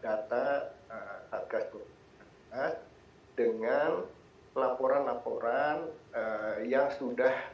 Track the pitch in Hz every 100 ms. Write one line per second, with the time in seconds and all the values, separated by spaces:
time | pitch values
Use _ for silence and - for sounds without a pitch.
0 | 113 107 - 120 139 143 - - - 113
1 | 101 98 - 107 - 110 - 107 - -
2 | - - - - - 123 151 - - -
3 | - - - - 117 110 113 139 156 -
4 | - - - - - 131 127 127 131 139
5 | 135 120 120 113 117 127 147 156 160 -
6 | - 120 110 107 107 104 117 135 143 -
7 | 131 120 127 131 -